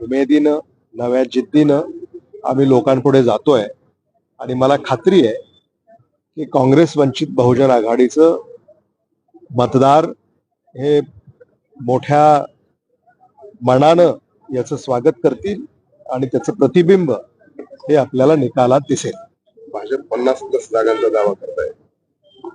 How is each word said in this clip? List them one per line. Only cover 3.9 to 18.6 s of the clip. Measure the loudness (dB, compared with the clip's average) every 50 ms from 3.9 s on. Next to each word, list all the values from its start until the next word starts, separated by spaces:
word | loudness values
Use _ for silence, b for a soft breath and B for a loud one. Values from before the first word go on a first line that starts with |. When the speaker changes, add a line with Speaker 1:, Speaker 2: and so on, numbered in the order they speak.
| _ _ _ _ _ _ _ _ _ -16
Speaker 1:
आणि | -12 -8 -4
मला | -2 0 0 0 0 -2
खात्री | -4 -6 -2 0 2 2 4 2
आहे | 2 0 -6 -12 _ _ _ _ _ _ _ _ _ _ _ _ _ _ _ _ _ _
की | -14 -8
काँग्रेस | -2 0 0 2 4 4 4 4 2 2
वंचित | 0 0 0 -2 -4 -8 -4
बहुजन | -2 0 2 2 2 2 2 2
आघाडीचं | 2 2 0 0 2 2 0 2 2 2 2 2 2 0 -6 -14 -20 -20 _ _ _ _ _ _ _ _ _ _ _ _ _ _ _ _ _ -8 -4
मतदार | -2 -2 0 2 2 4 4 4 2 2 -2 -6 -14 _ _ _ _ _ _ _ _ _ _ -12 -6
हे | -2 -2 0 0 -2 -4 _ -20 _ -20 _ _ _ _ _ _ _ _ _ -10
मोठ्या | -4 -4 -4 -2 -2 0 2 2 4 4 4 2 0 -6 _ _ _ _ _ _ _ _ _ _ _ _ _ _ _ _ _ _ -20 -20 -18 -6
मनानं | 0 0 2 4 4 4 4 4 4 2 0 -2 _ _ _ _ _ -10 -8
याचं | -8 -6 -6 -8
स्वागत | -10 -6 -6 -4 -2 0 -2 -2 0 -2
करतील | -2 -2 -4 -6 -10 -10 -10 -12 -18 _ _ _ _ _ _ -12 -10
आणि | -6 -6 -4
त्याचं | -4 -4 -4 -4 -6
प्रतिबिंब | -4 -2 -2 0 2 2 2 2 2 2 0 -2 -6 -6 -10 _ _ _ _ _ _ -20
हे | -20 -20 -20 -12 -4 -2 0
आपल्याला | 0 0 0 0 0 2 2 2
निकालात | 2 0 -2 -2 0